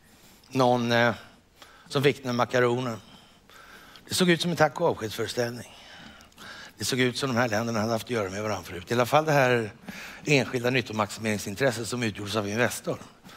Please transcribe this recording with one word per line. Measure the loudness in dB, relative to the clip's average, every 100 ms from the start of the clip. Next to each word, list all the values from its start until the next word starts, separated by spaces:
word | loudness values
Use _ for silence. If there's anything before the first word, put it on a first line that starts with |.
| _ -20 -20 -20 -4
Någon, | 2 4 4 4
eh, | 4 4 2 -6 -20 _ _ -20 -20 -6
som | 2
fick | 2 2
den | 0
här |
makaronen. | 0 2 4 2 2 -2 -8 -12 -20 -20 _ _ -20 -20 -20 -20 -20 -6
Det |
såg | 2 2
ut | 2
som | 0
en | 2
tack- | 2 2
och | 0
avskedsföreställning. | 0 -4 -6 -4 -2 -2 -4 -14 -18 -20 -20 -20 -20 -20 -20 -18 -18 -18 -8
Det |
såg | -2 2
ut | 2 0
som | 0
de | 2
här | 2
länderna | 0 0 0
hade | 0
haft | -2
att | -2
göra | -2 -2
med | -4
varandra | -4 -4
förut. | -8 -10 -2
I |
alla | 0 4
fall | 4
det | 4
här | 4 4 2 0 -8 -16 -14 -14 -8
enskilda | 0 2 2 -2 0
nyttomaximeringsintresset | 0 0 -2 -2 -4 -4 -4 -4 -2 0 0 -4
som | -4
utgjordes | -4 -4 -4 -4
av | -2
Investor. | 0 0 -2 -8 -8 -12 -20 -20